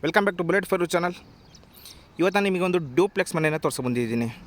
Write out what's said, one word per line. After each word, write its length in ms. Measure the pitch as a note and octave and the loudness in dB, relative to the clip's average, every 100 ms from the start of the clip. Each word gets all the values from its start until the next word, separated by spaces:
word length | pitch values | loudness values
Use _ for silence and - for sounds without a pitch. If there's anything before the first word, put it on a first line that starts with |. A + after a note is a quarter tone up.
welcome 220 | D#3 D#3+ G3+ | 2 2 2
back 100 | F3 | 0
to 80 | E3+ | 0
Bullet 160 | F#3 | 0
Fire 240 | F#3+ F#3+ E3+ | 2 -2 0
Channel. 280 | F3+ F3 F3 - - - - - - - - - - | 0 -2 -6 -16 -20 -20 -20 -20 -20 -20 -20 -20 -2
ಇವತ್ತು 160 | F3 | 0
ನಾನು 100 | G3 | 2
ನಿಮಗೆ 160 | G3+ F#3 | 0 0
ಒಂದು 180 | F#3 F3+ | 0 0
ಡ್ಯೂಪ್ಲೆಕ್ಸ್ 560 | D#3 B2+ G3 - F#3 | 0 2 2 0 -2
ಮನೆನ 220 | E3+ D#3 D#3 | 0 0 0
ತೋರ್ಸೋ 260 | D#3 C3 | -2 -2
ಬಂದಿದ್ದೀನಿ. 440 | B2+ B2 A#2+ A#2 A#2 - | -2 0 0 0 -2 -6